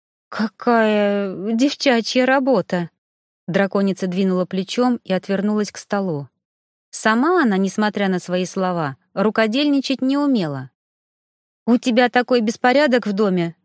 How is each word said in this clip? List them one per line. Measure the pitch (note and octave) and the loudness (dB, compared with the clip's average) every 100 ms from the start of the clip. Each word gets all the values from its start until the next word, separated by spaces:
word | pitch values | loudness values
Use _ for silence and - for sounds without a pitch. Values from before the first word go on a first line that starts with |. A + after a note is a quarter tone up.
| _ _ _ | _ _ _
"Какая | - G#3+ - - A#3 A3 G#3+ G3+ G3+ G3+ E3 G3 A#3 | -6 -6 -2 0 2 2 2 0 0 -4 -6 -2 0
девчачья | C#4 - C#4+ A#3 G#3+ B3+ B3+ | 0 0 0 0 0 0 2
работа!" | C4+ C4 A3+ - F3+ E3+ _ _ _ _ _ - | 2 2 0 0 -4 -4 _ _ _ _ _ -4
Драконица | F#3+ G3 G3+ G3 F#3+ F#3+ | 0 0 0 0 -2 -4
двинула | F3+ F#3+ F#3 F3+ | -2 0 0 -2
плечом | F#3+ F#3+ - B3+ A#3 | -4 -4 -2 0 -2
и | - | -2
отвернулась | F#3 F#3 G3 G#3 G#3+ G3+ | -4 -2 -2 0 -2 -4
к | - | -8
столу. | - G3+ F#3+ D3 C#3 _ _ _ _ _ _ | -6 -4 -2 -6 -8 _ _ _ _ _ _
Сама | - A3 A3+ D4 F4+ | -2 0 2 2 2
она, | C4 F#3+ | 2 2
несмотря | F#3+ G3+ G#3 G3+ G3+ | 0 0 -2 0 -2
на | F3+ | -2
свои | F3+ F3+ F3+ | -2 -4 -4
слова, | - F#3 F3 D3 C3+ _ | -2 -2 -2 -4 -8 _
рукодельничать | - G3+ G#3+ A3 A#3+ D4 C#4 - C4 | -2 0 2 0 0 0 0 -2 -2
не | C4 C#4 | -2 0
умела. | C#4+ B3 D#3+ C#3 C3 _ _ _ _ _ _ _ _ _ - | 0 0 0 -4 -10 _ _ _ _ _ _ _ _ _ 0
"У | A#3+ | 0
тебя | - A#3 B3 | 2 2 4
такой | B3 B3 B3 | 2 2 0
беспорядок | G#3+ - B3 C4+ D4+ A#3+ G#3 | 0 0 2 4 4 2 0
в | |
доме, | G3 G#3 F3+ E3+ - | 0 0 0 -2 -4